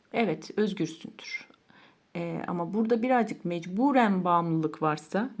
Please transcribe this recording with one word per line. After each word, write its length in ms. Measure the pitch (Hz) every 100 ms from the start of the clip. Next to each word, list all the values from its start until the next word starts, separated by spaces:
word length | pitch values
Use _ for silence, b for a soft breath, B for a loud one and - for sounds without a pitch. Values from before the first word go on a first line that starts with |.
| _
evet, 380 | 226 214 156 - -
özgürsündür. 920 | 214 202 160 - - - - - - _ _ b b b _ 175
Ee, 260 | 170 165 -
ama 280 | 180 170
burada 280 | 202 220 233
birazcık 420 | 254 254 226 -
mecburen 800 | 175 175 170 190 277 262 220 190
bağımlılık 580 | 180 175 170 160 156 -
varsa 480 | 156 156 - 190 254 -